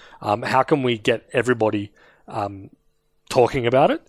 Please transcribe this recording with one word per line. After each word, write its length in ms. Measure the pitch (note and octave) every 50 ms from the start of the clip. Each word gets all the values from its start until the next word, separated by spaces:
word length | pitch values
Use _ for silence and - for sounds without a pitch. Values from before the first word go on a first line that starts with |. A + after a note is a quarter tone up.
| - - - -
Um, 200 | - G#2+ G#2 A2+
how 200 | B2+ - C3 C3
can 200 | C3 - E3 C#3+
we 140 | B2+ B2 A#2+
get 320 | A2 G#2+ B2+ A#2 G#2+ _ _
everybody, 580 | - C3 A2+ B2 B2 A2+ A2 G#2+ G#2 G#2 G2+ - _ _ _ _ _ _ _ -
um, 420 | - A2+ G2+ G2+ G2 G2 F#2+ - _ _ _ _ _ _ _ _ _ _ _ -
talking 380 | - C3 A#2+ A2 - C3+ A#2
about 240 | A#2+ B2+ C3 D3+ G3+
it 160 | C#4+ E4 _